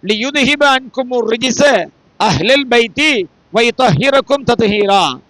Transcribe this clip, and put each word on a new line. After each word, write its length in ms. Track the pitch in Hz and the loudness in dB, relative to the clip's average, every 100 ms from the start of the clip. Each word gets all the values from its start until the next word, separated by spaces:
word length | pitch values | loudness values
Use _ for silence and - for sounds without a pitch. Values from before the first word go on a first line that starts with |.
லியுத்ஹிப 600 | 185 214 254 294 262 294 | -6 -6 -4 -4 -2 0
அன்குமுர் 640 | 285 262 262 - 254 247 226 | 0 0 -4 -8 -4 -4 -2
ரிஜ்ஸ 540 | 226 254 247 285 226 165 _ _ _ | -2 -4 0 2 2 -2 _ _ _
அஹ்லல் 480 | 214 139 185 277 262 | -2 0 0 0 2
பைத்தி 540 | 240 233 208 311 262 175 _ _ | 0 0 0 0 0 -4 _ _
வ 140 | 196 233 | -2 0
யுதஹ்ஹிரக்கும் 760 | 226 254 147 269 269 262 277 247 | 2 2 2 2 0 0 -2 0
தத்ஹீரா. 680 | 240 220 208 202 196 165 131 _ | 0 0 0 2 2 2 -4 _